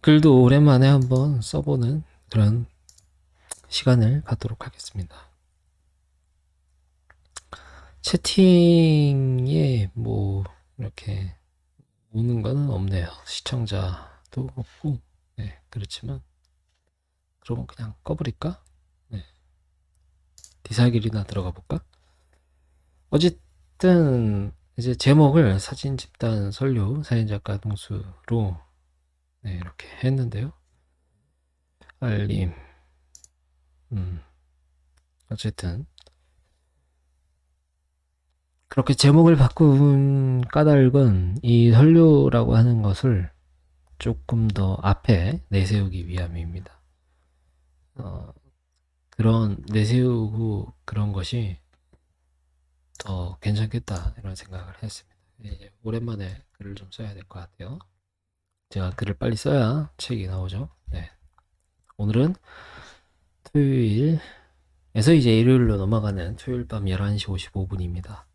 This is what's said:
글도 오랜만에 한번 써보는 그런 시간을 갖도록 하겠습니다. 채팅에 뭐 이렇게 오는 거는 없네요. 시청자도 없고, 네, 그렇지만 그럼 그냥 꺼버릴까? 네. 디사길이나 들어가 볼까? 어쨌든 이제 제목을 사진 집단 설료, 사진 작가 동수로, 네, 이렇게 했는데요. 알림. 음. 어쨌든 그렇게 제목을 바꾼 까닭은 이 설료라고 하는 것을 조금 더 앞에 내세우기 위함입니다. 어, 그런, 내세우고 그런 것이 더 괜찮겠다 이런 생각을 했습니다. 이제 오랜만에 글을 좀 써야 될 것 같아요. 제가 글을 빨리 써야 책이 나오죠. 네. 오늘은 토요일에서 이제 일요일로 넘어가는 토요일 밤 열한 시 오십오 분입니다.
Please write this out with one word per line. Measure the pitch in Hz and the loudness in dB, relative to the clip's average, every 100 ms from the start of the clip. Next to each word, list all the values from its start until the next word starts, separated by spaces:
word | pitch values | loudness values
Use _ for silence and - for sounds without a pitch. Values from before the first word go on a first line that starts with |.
글도 | - 151 151 131 | 6 6 8 6
오랜만에 | 123 139 147 127 135 | 6 6 6 6 6
한번 | 139 127 127 139 139 | 4 4 0 0 -2
써보는 | 110 147 147 139 120 151 160 _ _ | -4 -6 -2 -2 -2 -4 -8 _ _
그런 | 113 104 113 117 _ _ _ _ _ _ _ _ - _ | 0 2 0 -4 _ _ _ _ _ _ _ _ -20 _
시간을 | - - 123 110 139 | -4 0 2 2 0
갖도록 | - 113 110 113 | -4 -8 -8 -10
하겠습니다. | - - - 101 92 - _ _ _ _ _ _ _ _ _ _ _ _ _ _ _ _ _ _ _ _ _ - _ - - - - _ | -16 -18 -16 -12 -14 -16 _ _ _ _ _ _ _ _ _ _ _ _ _ _ _ _ _ _ _ _ _ -20 _ -20 -20 -20 -20 _
채팅에 | - - - - 190 175 170 170 160 151 147 139 131 127 127 156 147 123 98 | -6 -4 -2 4 6 6 6 6 4 4 2 2 0 0 0 0 0 0 -4
뭐 | - 113 107 98 98 95 - _ - | -6 -6 -4 -4 -4 -8 -14 _ -14
이렇게 | 107 - - 98 95 - _ _ _ _ _ _ _ | -14 -12 -10 -8 -10 -14 _ _ _ _ _ _ _
오는 | 110 120 120 | -4 -2 -2
거는 | 107 135 143 | -4 -4 -4
없네요. | 95 98 95 85 - - | -4 -4 -4 -6 -12 -14
시청자도 | - - 127 113 98 98 90 - _ _ - 131 | -12 -8 -6 -6 -6 -6 -8 -14 _ _ -10 -10
없고, | 127 - _ 151 131 _ _ _ | -10 -14 _ -8 -8 _ _ _
네, | - - - _ | -14 -14 -14 _
그렇지만 | - 98 - - 67 - _ _ _ _ _ _ _ _ _ _ _ | -14 -12 -14 -14 -14 -16 _ _ _ _ _ _ _ _ _ _ _
그럼 | _ 117 64 | _ -10 -10
그냥 | - 113 - | -14 -16 -16
꺼버릴까? | - 156 135 - 156 180 _ _ _ _ _ | -10 -8 -8 -8 -10 -10 _ _ _ _ _
네. | 107 - _ _ _ _ _ _ _ _ _ _ _ - _ | -16 -16 _ _ _ _ _ _ _ _ _ _ _ -20 _
디사길이나 | - 110 123 117 107 107 | -10 0 2 2 -4 -6
들어가 | 98 98 90 | -6 -8 -8
볼까? | 92 _ 156 _ _ _ _ _ _ _ _ _ _ _ _ _ | -10 _ -10 _ _ _ _ _ _ _ _ _ _ _ _ _
어쨌든 | 143 175 - _ _ _ _ 185 180 156 127 110 104 98 - _ - | 0 0 -2 _ _ _ _ 2 4 4 2 0 -2 -6 -12 _ -8
이제 | 120 | -6
제목을 | 120 - 147 147 156 131 95 | -2 4 6 6 6 4 2
사진 | - 131 139 131 | -4 -10 -8 -8
집단 | - _ 117 110 101 | -12 _ -4 -4 -4
설료, | 101 135 123 98 143 | -4 -2 -2 -2 -4
사진 | 147 117 107 | -2 -2 -2
작가 | 104 - 101 | -6 -6 -8
동수로, | 107 104 - 101 95 - - 117 104 85 _ _ _ _ _ _ _ _ | -6 -10 -8 -12 -12 -18 -6 -4 -4 -6 _ _ _ _ _ _ _ _
네, | 107 | -12
이렇게 | 90 87 _ - - | -12 -14 _ -20 -6
했는데요. | 127 135 123 104 131 - _ _ _ _ _ _ _ _ _ _ _ _ _ _ | -4 -2 -6 -8 -10 -12 _ _ _ _ _ _ _ _ _ _ _ _ _ _
알림. | 123 104 104 101 92 76 - _ _ _ _ _ _ _ _ _ _ _ _ | -6 -4 -4 -4 -4 -8 -20 _ _ _ _ _ _ _ _ _ _ _ _
음. | 107 92 87 - _ _ _ _ _ _ _ _ _ _ | -8 -8 -10 -16 _ _ _ _ _ _ _ _ _ _
어쨌든 | 107 110 - 92 90 151 _ _ _ _ _ _ _ _ _ _ _ _ _ _ _ _ _ _ _ _ _ _ _ _ _ _ _ _ | -10 -10 -8 -10 -10 -12 _ _ _ _ _ _ _ _ _ _ _ _ _ _ _ _ _ _ _ _ _ _ _ _ _ _ _ _
그렇게 | - - | -4 -2
제목을 | 135 139 147 170 160 | 2 6 8 8 6
바꾼 | 127 - 156 139 143 139 139 139 131 127 | 4 4 4 6 6 4 2 0 0 -2
까닭은 | 123 151 151 143 131 139 131 95 90 98 | -2 2 4 6 6 6 4 2 0 -4
이 | 120 120 117 | 2 6 8
설료라고 | 113 151 165 165 147 139 120 117 | 8 8 8 8 6 4 2 2
하는 | 117 120 117 | 4 4 2
것을 | 104 98 131 107 87 _ _ _ _ _ _ _ | 0 0 0 0 -2 _ _ _ _ _ _ _
조금 | - 117 - 117 110 | -8 -8 -4 -2 0
더 | 101 95 98 | 0 -2 -2
앞에 | 98 101 - 101 90 165 - | -2 -2 2 0 2 -4 -4
내세우기 | 98 92 104 98 90 85 | -2 0 0 -2 -6 -8
위함입니다. | 87 87 85 82 87 98 _ _ _ _ _ _ _ _ _ _ _ _ - | -8 -8 -8 -10 -12 -16 _ _ _ _ _ _ _ _ _ _ _ _ -16
어, | 98 87 - - _ _ _ _ _ _ _ | -14 -14 -16 -20 _ _ _ _ _ _ _
그런, | - 113 113 107 98 - | -2 2 2 0 -4 -4
내세우고 | 107 107 123 127 120 110 110 113 101 101 - - | -2 0 2 0 0 -4 -4 -4 -6 -8 -16 -10
그런 | 107 104 | -6 -4
것이 | 98 90 123 107 85 _ _ _ _ _ _ _ _ _ _ _ _ _ _ | -6 -6 -6 -6 -10 _ _ _ _ _ _ _ _ _ _ _ _ _ _
더 | - 92 90 92 | -10 -8 -8 -8
괜찮겠다 | 104 104 107 123 - 92 85 - | -4 -2 -2 -6 -8 -8 -8 -8
이런 | 101 92 | -14 -14
생각을 | - 92 92 92 | -16 -16 -16 -14
했습니다. | 110 - _ _ _ _ | -14 -14 _ _ _ _
이제 | 104 - 98 _ | -16 -16 -18 _
오랜만에 | 110 113 117 107 95 101 _ | -8 -8 -8 -10 -10 -14 _
글을 | _ 98 98 | _ -18 -16
좀 | 98 | -18
써야 | - 110 | -16 -16
될 | 98 | -16
것 | 90 92 | -20 -20
같아요. | 87 _ 92 151 _ _ _ _ _ _ _ _ _ | -20 _ -16 -16 _ _ _ _ _ _ _ _ _
제가 | 98 92 | -8 -8
글을 | 92 101 | -6 -8
빨리 | 98 120 110 | -6 -4 -4
써야 | 143 143 113 139 151 _ | -2 0 0 -2 -6 _
책이 | - 120 92 | -10 -8 -6
나오죠. | 92 92 95 147 _ - | -8 -8 -10 -12 _ -12
네. | - 82 _ _ _ _ _ _ _ _ _ | -12 -12 _ _ _ _ _ _ _ _ _
오늘은 | 104 110 147 185 _ - - - - _ _ _ _ _ | -2 0 0 -2 _ -20 -20 -20 -20 _ _ _ _ _
토요일에서 | - 147 139 131 117 104 147 165 - - _ _ _ _ _ 104 110 | -4 0 2 2 0 2 0 -2 -4 -20 _ _ _ _ _ 0 4
이제 | 165 120 110 | 4 6 4
일요일로 | 117 131 120 104 | 4 4 4 0
넘어가는 | 95 110 104 98 85 110 | 0 -2 -2 -4 -8 -10
토요일 | - 123 120 | -8 -8 -8
밤 | 110 98 | -6 -4
열한 | 92 101 104 | -2 -2 -4
시 | - | -6
오십오 | 92 - 101 95 | -8 -8 -8 -6
분입니다. | 95 90 87 92 104 _ | -6 -6 -8 -12 -18 _